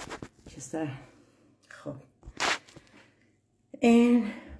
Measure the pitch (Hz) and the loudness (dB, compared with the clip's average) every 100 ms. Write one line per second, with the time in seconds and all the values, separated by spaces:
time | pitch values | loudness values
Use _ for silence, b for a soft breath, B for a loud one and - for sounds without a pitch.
0 | - - - _ - - - 160 151 131 | -14 -16 -18 _ -20 -18 -12 -8 -8 -10
1 | B B B B B _ _ - - 135 | B B B B B _ _ -18 -16 -16
2 | - _ - - - - b b b b | -20 _ -20 -6 -4 -4 b b b b
3 | b b b b _ _ _ - 233 233 | b b b b _ _ _ 0 4 6
4 | 240 240 208 B B B | 6 4 0 B B B